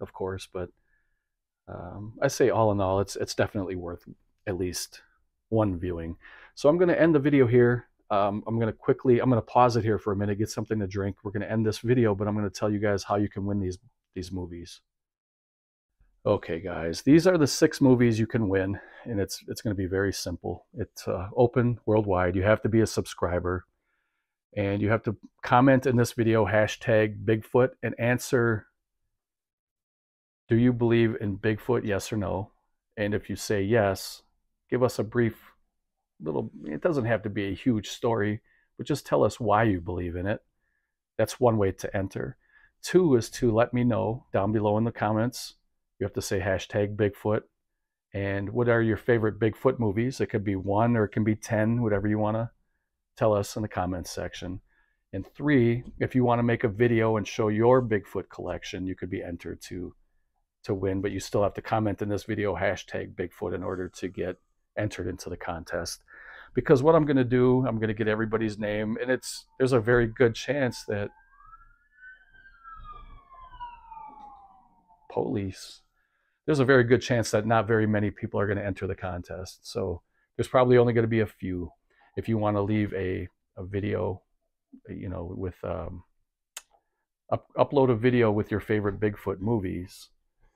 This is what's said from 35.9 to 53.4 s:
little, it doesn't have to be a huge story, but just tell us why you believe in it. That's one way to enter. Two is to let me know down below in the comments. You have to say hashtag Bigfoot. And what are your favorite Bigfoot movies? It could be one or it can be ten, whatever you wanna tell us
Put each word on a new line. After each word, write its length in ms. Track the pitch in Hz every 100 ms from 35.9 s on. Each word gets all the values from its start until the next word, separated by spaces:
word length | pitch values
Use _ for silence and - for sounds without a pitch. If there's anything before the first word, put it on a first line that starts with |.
| _ _ -
little, 280 | 151 143 110 -
it 160 | - 151
doesn't 240 | 190 143
have 180 | 110 110
to 60 | 107
be 200 | 104 98
a 60 |
huge 340 | - - 110 104
story, 520 | - 120 113 104 107 _ _ _ -
but 80 | 123
just 180 | 147
tell 200 | - 151
us 140 | 117 -
why 260 | 110 104
you 160 | 113 92
believe 360 | 82 87 87 87
in 100 | 95
it. 160 | 110 _ _ _ _ _ _ _ -
That's 200 | 110 -
one 200 | 127 110
way 140 | 98
to 240 | 92 - 101
enter. 400 | 98 - 65 - _ _ _ _
Two 340 | - 180 175 123
is 120 | 110
to 220 | - 123
let 220 | 110 120
me 100 | 123
know 400 | 120 104 101 120 -
down 200 | 107 101
below 260 | 107 104 107
in 60 |
the 80 | 117
comments. 640 | - 107 110 120 - - - _ _ _ -
You 60 |
have 100 | 101
to 80 | -
say 180 | - 101
hashtag 560 | 101 92 - 107 104 104
Bigfoot. 460 | 104 - 107 107 - _ _ _ _ _ _
And 380 | 98 98 98 101
what 180 | 120 120
are 140 | 117
your 140 | 113 104
favorite 420 | - 117 107 98
Bigfoot 400 | 110 - 131 131
movies? 420 | 113 98 123 135
It 60 | 107
could 180 | 113
be 120 | 101 95
one 400 | 92 101 117 120
or 80 |
it 60 | 104
can 140 | -
be 100 | 107
ten, 480 | 107 - 107 110 117
whatever 260 | 113 101 104
you 100 | 107
wanna 320 | 107 110 120 _ _ _ _ _ _ -
tell 160 | 113
us 220 | 104